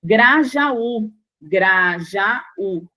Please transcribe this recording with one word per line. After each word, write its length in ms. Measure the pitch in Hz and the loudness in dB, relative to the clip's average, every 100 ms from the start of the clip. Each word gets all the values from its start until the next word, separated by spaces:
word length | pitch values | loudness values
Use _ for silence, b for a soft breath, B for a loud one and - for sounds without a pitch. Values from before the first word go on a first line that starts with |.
Grajaú. 1080 | 170 214 240 294 277 285 285 247 233 240 214 - _ _ | 2 4 4 4 2 0 -2 -2 -4 -4 -6 -10 _ _
Grajaú. 1500 | 156 190 190 185 180 175 170 196 196 247 - - 196 180 175 | -4 0 2 2 0 -2 -6 -4 -2 -2 -8 -10 -6 -6 -10